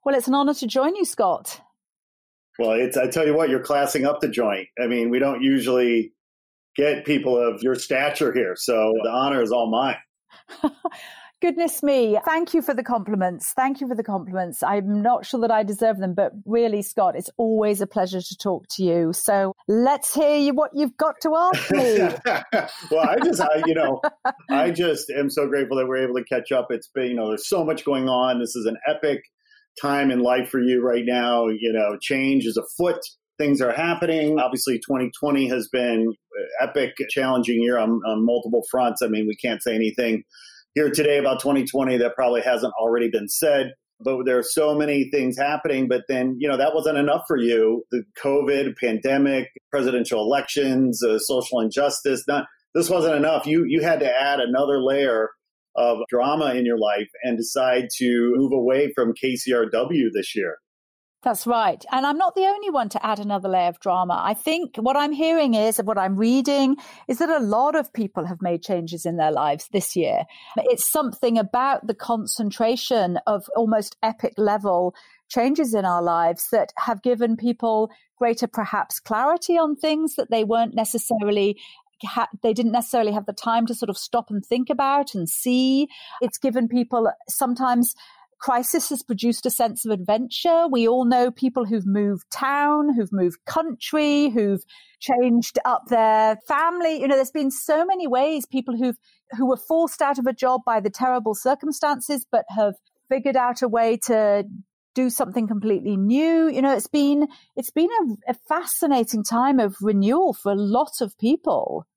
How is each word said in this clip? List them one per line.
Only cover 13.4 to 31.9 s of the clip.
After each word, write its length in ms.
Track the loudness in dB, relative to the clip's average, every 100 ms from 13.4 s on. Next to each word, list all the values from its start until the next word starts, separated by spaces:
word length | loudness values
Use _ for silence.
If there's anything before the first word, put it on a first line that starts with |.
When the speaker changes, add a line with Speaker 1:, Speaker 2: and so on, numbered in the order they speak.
| -6
Speaker 1:
Thank 260 | -2 -2 -2
you 60 | -4
for 80 |
the 80 | -6
compliments. 580 | -4 -6 -4 -6 -6 -4
I'm 420 | -2 0 0 0
not 220 | 2 0
sure 140 | -2 -2
that 100 | 0
I 100 | 2
deserve 360 | 0 0 0 0
them, 140 | -4
but 200 | -2 -2 -4
really, 380 | -2 0 2 0
Scott, 320 | -4 0 0
it's 160 | -2 -10 -4
always 440 | 0 2 2 0
a 60 | -2
pleasure 340 | -2 -2 -4
to 160 | -8 -6
talk 300 | -4 -4 -6
to 120 | -2
you. 300 | 2 2 0
So 400 | 0 0 0 0 -4 0
let's 440 | 2 2 2 -2
hear 240 | 2 4 4
you, 160 | 2
what 200 | 2 0
you've 220 | 0 -2 0
got 240 | -2 0
to 160 | 0 2
ask 340 | 2 2 0
me. 380 | 2 4 4 2
Speaker 2:
<laughs> 0 | 0 -4 -4 -2 -2 -2 -12 -2
Well, 180 | 0 2
I 100 | 2
just, 180 | 2 0
I, 220 | 0 0 0
you 80 |
know, 260 | 0 0 0 -4 -2 -6
Speaker 1:
<laughs> 240 | -6 -4
Speaker 2:
I 220 | 0 0
just 400 | 0 0 0 -4 -2
am 140 | -2
so 160 | 0 0
grateful 300 | 0 0 -2
that 100 | 0
we're 160 | -2
able 140 | -2 -2
to 80 |
catch 260 | -2 -4 0
up. 180 | -2 0
It's 180 | -6 -6
been, 140 | -4 -4
you 80 |
know, 140 | -2 -2
there's 200 | -4 -2
so 160 | -2
much 200 | 0 -2
going 240 | -2 0 0
on. 320 | 2 2 0
This 160 | -2 -2
is 100 | -4
an 100 | -2 -4
epic 320 | -2 -2 -4 -8 _ _ _ _ -8
time 300 | -2 0 0
in 80 | 2
life 300 | 2 2 0
for 100 | 0
you 240 | 2 2
right 220 | 2 0 0
now. 400 | 0 0 2 0
You 260 | 0 -2
know, 260 | 0 -2